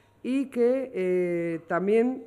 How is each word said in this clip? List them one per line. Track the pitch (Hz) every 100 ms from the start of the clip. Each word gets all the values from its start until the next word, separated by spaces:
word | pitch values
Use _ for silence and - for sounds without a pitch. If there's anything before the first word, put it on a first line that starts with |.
| _ _
y | - 262 262
que, | 247 240 262 262
eh, | 185 185 180 180 170 170 165 -
también | 175 190 226 240 262